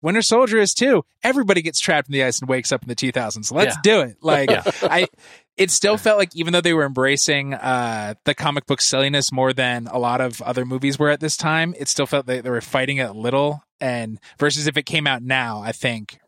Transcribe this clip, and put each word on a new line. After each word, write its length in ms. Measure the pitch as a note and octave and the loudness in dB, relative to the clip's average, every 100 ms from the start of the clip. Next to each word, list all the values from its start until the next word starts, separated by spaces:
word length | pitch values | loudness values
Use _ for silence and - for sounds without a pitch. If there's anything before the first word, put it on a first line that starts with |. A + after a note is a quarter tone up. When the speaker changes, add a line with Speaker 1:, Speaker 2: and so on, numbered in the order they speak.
Speaker 1:
Winter 180 | D#3 G#3+ | -2 0
Soldier 380 | G#3+ A3+ B3+ A3 | 4 4 4 4
is 160 | G3+ | 2
too. 320 | - B3+ A3 - _ | 2 4 2 0 _
Everybody 400 | A#3 C4+ G#3 F#3+ | 0 2 2 2
gets 180 | E3 C#3+ | 2 -2
trapped 260 | - D3+ C#3 | 0 0 0
in 60 | |
the 100 | C#3 | 0
ice 160 | C3 - | 0 0
and 120 | C3 | -2
wakes 200 | C3 - | -2 -2
up 120 | C3 | -4
in 60 | B2 | -4
the 60 | |
two 180 | A#2 C3 | -4 -2
thousands. 380 | B2+ A2+ G#2+ G#2 | -2 -4 -6 -4
Let's 240 | C3+ G#3 D#3 | 0 0 2
Speaker 2:
Yeah. 40 | |
Speaker 1:
do 180 | G3+ G#3+ | 4 4
it. 160 | C3 - | 2 -2
Like, 300 | D#3+ D3 C#3 | 0 2 2
Speaker 2:
Yeah. 120 | - G3+ - | 2 0 0
Speaker 1:
I, 260 | D3+ D#3+ F#3 _ - - _ - | 2 2 0 _ -20 -20 _ -2
it 140 | F#3 | 0
still 260 | - G3+ G#3+ | 2 2 2
felt 220 | A3 G#3 | 2 2
like 180 | F#3 E3+ | 2 -2
even 160 | E3 | 0
though 80 | F3 | 2
they 140 | F3 | 4
were 100 | E3 | 2
embracing, 680 | C#3 B2+ C3+ C#3 - C#3+ C#3 | 2 2 2 2 2 0 -2
uh, 580 | C3+ B2+ B2+ A#2+ A2+ G#2 G#2+ - | -4 -2 0 0 -4 -6 -6 -4
the 80 | |
comic 320 | C#3+ D3+ C#3+ - | -2 -2 -2 -2
book 160 | C#3 | -2
silliness 500 | - C3+ C#3 C#3+ C3+ | 0 0 0 0 -2
more 220 | C3 C3 | 0 0
than 320 | C3 B2+ A#2+ A#2 | 2 0 -2 -4
a 100 | B2 | -2
lot 220 | A#2+ B2 | 0 0
of 220 | B2+ A2+ | -2 -4
other 240 | A#2+ B2 B2 | -6 -4 -4
movies 320 | C3 C#3 C3+ | -4 -2 0
were 100 | D3 | 0
at 120 | D3 | 0
this 180 | D#3 - | -2 -4
time, 360 | D#3 D#3+ E3 F3 | 0 0 -2 -4
it 100 | C#3 | -4
still 160 | - C#3 | -2 0
felt 200 | C#3+ B2+ | -2 -2
that 180 | B2+ | -4
they 60 | A#2+ | -2
were 100 | A#2+ | -4
fighting 380 | - C3+ C3 C#3 | -2 -2 -2 -2
it 100 | A#2+ | -4
a 60 | |
little. 480 | G#2 A#2 C3+ D3 D3 _ - | -4 -2 0 0 -2 _ -8
And 400 | C3+ A#2+ A2+ G#2+ - - | -6 -4 -6 -10 -14 -2
versus 280 | D3 C#3+ D3+ | -2 0 -2
if 100 | D3 | -2
it 60 | |
came 220 | - E3 D3 | -2 -2 0
out 160 | C3 | -2
now, 400 | B2 C3 A#2+ G#2+ | -2 -2 -2 -6
I 100 | G#2+ | -8
think 460 | - C3 A2+ G#2 - | -4 -4 -4 -10 -18